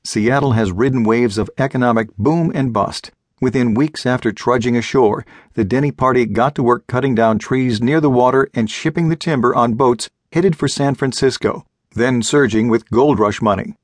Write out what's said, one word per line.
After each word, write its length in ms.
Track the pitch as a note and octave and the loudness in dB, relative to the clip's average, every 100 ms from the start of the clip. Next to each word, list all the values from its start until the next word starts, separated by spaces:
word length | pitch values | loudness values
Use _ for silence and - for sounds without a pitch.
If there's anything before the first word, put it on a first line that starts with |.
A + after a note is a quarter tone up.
Seattle 480 | - A2+ A2 C#3 C#3 | -8 -2 0 2 2
has 200 | A2+ G2+ | 0 0
ridden 320 | F2+ C3 C3 | 0 0 0
waves 340 | A2 A#2 A#2+ G#2 | 2 2 0 -2
of 100 | G2+ - | -4 -4
economic 580 | C3+ B2+ B2 A#2 A2 - | -4 0 0 0 -2 -2
boom 340 | B2+ E3+ D#3+ D3 | 0 0 0 -2
and 160 | C3 | -2
bust. 400 | G#2+ - - - _ _ - | -2 -4 -6 -16 _ _ -4
Within 340 | B2+ C3+ A#2+ | -2 0 0
weeks 300 | A2 D3+ - | 0 -2 -2
after 280 | B2+ B2 A#2 | -4 -2 -2
trudging 440 | - A#2+ B2 B2 A#2+ | -2 0 0 2 -2
ashore, 480 | A2 C3+ A2 A2+ - - _ | 0 2 2 2 -6 -20 _
the 100 | - | -4
Denny 280 | G2 B2+ C#3+ | -2 0 -2
Party 340 | - B2+ B2+ A2+ | 0 0 2 0
got 300 | G#2 C3 - | 0 0 0
to 60 | |
work 260 | A#2+ A#2+ - | 0 0 -2
cutting 260 | B2+ C3+ | -2 0
down 240 | A2+ A2+ A2 | 2 2 2
trees 420 | - C3 B2+ A2 | 0 -2 0 0
near 200 | A#2 D#3 | 0 2
the 100 | D3 | 2
water 380 | B2 B2+ C3 C3+ | 4 4 2 0
and 160 | B2 G#2+ | -2 -4
shipping 420 | - D#3 D#3+ E3 | -4 -6 -2 -2
the 60 | E3 | -2
timber 380 | E3+ C#3 A#2+ | -2 0 0
on 200 | C3 A#2+ | 2 0
boats 360 | A2+ C3 A#2 - _ _ | 2 0 0 -4 _ _
headed 240 | E3 F#3+ D#3 | 0 0 0
for 100 | C#3+ | -2
San 300 | - C#3 C3+ | -2 -2 -2
Francisco, 680 | C3+ - C3 - G#2 - - _ _ | -4 0 0 0 -4 -4 -10 _ _
then 260 | G#2+ B2 B2 | -2 0 0
surging 480 | G#2+ D3 B2+ G#2+ A#2 | 0 2 2 2 2
with 220 | A2+ - | 0 0
gold 300 | A2+ D3 G#2+ | 2 2 4
rush 200 | G#2 - | 0 0
money. 360 | A2 F#2+ - - | 0 0 -4 -14